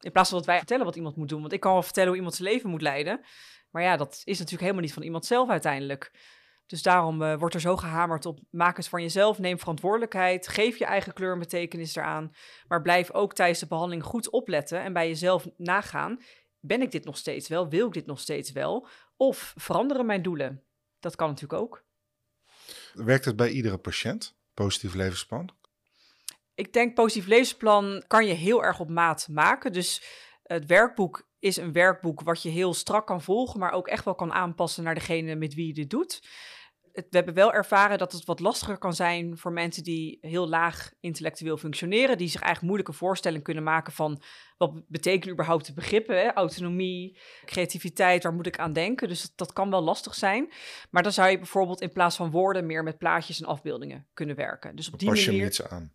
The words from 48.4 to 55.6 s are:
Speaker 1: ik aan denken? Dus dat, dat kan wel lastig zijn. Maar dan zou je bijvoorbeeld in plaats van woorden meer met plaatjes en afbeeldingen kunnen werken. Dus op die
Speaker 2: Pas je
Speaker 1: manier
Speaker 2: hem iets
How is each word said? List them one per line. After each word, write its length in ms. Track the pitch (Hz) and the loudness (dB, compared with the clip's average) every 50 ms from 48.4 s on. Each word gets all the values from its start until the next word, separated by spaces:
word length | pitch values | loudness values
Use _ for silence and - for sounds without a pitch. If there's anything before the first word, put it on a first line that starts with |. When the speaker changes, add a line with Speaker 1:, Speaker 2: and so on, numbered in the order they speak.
| 170 | -4
Speaker 1:
ik 120 | 180 - - | -6 -6 -4
aan 140 | 165 170 | -4 -2
denken? 360 | 147 160 170 208 254 - 247 175 | 0 0 0 0 -2 -4 -4 -6
Dus 140 | 175 - | -6 -8
dat, 100 | - - - | -10 -12 -10
dat 180 | - 180 - | -10 -10 -6
kan 180 | - 196 196 202 | -2 -2 0 2
wel 120 | 190 185 | 2 2
lastig 320 | 160 165 - - - 214 - | 2 2 0 -2 -4 -10 -6
zijn. 380 | - 208 190 202 247 320 330 - - - - - - - _ | -2 0 0 2 0 -2 -4 -8 -14 -16 -16 -16 -18 -16 _
Maar 120 | - 175 | 2 4
dan 100 | 175 208 | 4 4
zou 180 | 190 202 185 185 | 4 6 6 6
je 80 | 190 185 | 6 4
bijvoorbeeld 420 | 180 - - 196 190 175 185 - | -2 -2 0 2 2 2 -2 -4
in 120 | 185 170 | -6 -4
plaats 240 | - 180 175 170 - | 0 2 2 2 2
van 140 | - 175 160 | 0 -4 0
woorden 360 | 151 180 190 196 190 185 170 | 2 2 2 2 2 0 -2
meer 160 | 160 160 160 | -2 -4 -4
met 160 | 160 160 156 - | -4 -4 -6 -2
plaatjes 420 | 175 165 165 170 160 - 156 - | 0 2 2 2 0 -4 -8 -8
en 60 | 160 | -6
afbeeldingen 600 | 160 151 143 - 151 123 117 139 139 131 139 143 _ _ | -6 -6 -6 -6 -8 -8 -6 -8 -12 -14 -16 -18 _ _
kunnen 220 | - 156 147 143 | -8 -8 -6 -4
werken. 400 | 147 131 - - - - - - | -4 -6 -6 -6 -10 -14 -14 -12
Dus 140 | 151 151 - | -12 -10 -10
op 80 | 160 - | -6 -2
die 100 | 190 214 | 2 2
Speaker 2:
Pas 120 | 214 208 | 4 4
je 60 | 196 | 4
Speaker 1:
manier 140 | 120 98 95 | 4 2 2
Speaker 2:
hem 80 | 101 98 | 0 0
iets 200 | - - | -2 -4